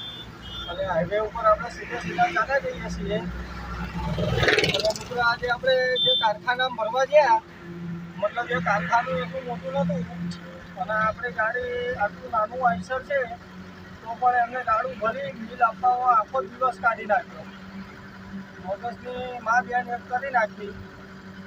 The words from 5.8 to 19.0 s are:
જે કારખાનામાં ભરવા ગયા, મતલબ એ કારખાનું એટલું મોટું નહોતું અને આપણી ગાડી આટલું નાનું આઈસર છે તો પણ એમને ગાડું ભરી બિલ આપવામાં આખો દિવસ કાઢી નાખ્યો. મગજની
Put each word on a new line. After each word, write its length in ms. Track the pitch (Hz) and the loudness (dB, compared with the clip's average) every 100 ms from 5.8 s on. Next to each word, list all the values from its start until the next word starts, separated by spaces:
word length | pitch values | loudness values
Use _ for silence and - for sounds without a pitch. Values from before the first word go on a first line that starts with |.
| 254 254 | 4 4
જે 80 | 349 349 | 4 4
કારખાનામાં 580 | 320 208 254 247 254 254 | 4 2 0 0 0 0
ભરવા 280 | 214 247 269 | 0 2 6
ગયા, 280 | 294 262 226 - - 175 170 170 - - 175 | 8 8 6 2 -12 -12 -10 -8 -8 -10 -4
મતલબ 320 | 202 233 240 | -2 -2 -2
એ 100 | - | 0
કારખાનું 600 | - 202 - 180 175 170 | 2 2 4 2 4 -2
એટલું 200 | - 262 247 | -2 -6 -6
મોટું 280 | 233 523 | -6 -2
નહોતું 300 | 277 - 170 - - - - - - - 190 | 0 2 0 -4 -6 -6 -8 -12 -14 -14 -8
અને 120 | 185 | -2
આપણી 400 | 214 220 214 247 226 | 2 2 0 -4 0
ગાડી 360 | 220 247 247 240 494 - | 0 0 -2 -2 -2 0
આટલું 280 | 208 - - | -2 -2 -2
નાનું 300 | 220 214 254 247 | 0 0 2 2
આઈસર 340 | 180 - 262 - | 2 -2 -4 -2
છે 80 | 554 233 - - - - - - - | -2 -2 -6 -14 -16 -16 -16 -16 -14
તો 180 | 220 233 | -10 2
પણ 180 | 247 247 | 4 4
એમને 180 | 240 254 240 | 2 0 0
ગાડું 260 | 220 254 226 | 0 0 -2
ભરી 320 | 214 262 277 - | -2 -2 -6 -8
બિલ 220 | - 247 233 | -10 2 2
આપવામાં 500 | 190 247 247 254 233 | 4 2 4 6 4
આખો 220 | - 262 | 4 -2
દિવસ 340 | - 240 247 190 185 | -2 0 0 2 0
કાઢી 240 | 220 214 | 0 2
નાખ્યો. 340 | 190 - - - - - 196 - - - - - 196 - - | 2 2 -12 -14 -16 -14 -14 -14 -16 -16 -16 -12 -12 -12 -12
મગજની 760 | 180 196 240 - | -8 -6 -6 -8